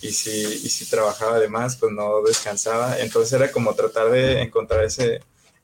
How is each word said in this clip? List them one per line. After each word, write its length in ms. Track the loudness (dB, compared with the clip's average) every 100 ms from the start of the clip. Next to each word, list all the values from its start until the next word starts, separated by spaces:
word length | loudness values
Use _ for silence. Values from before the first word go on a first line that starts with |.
y 120 | -8
si, 180 | -6 -4
y 380 | -4 -4 -4 -6
si 200 | -6 -2
trabajaba 500 | 0 0 0 0 2
además, 360 | 0 0 -4
pues 160 | 0 -2
no 320 | 0 0 2
descansaba. 800 | 2 0 -2 -4 -2 0 0 -2
Entonces 320 | 0 2 2
era 180 | 2 2
como 240 | 2 0
tratar 360 | 2 0 2 2
de 300 | 4 2 0
encontrar 420 | 0 -2 0 0
ese, 380 | 0 0 -2 -2 -8 _ _ _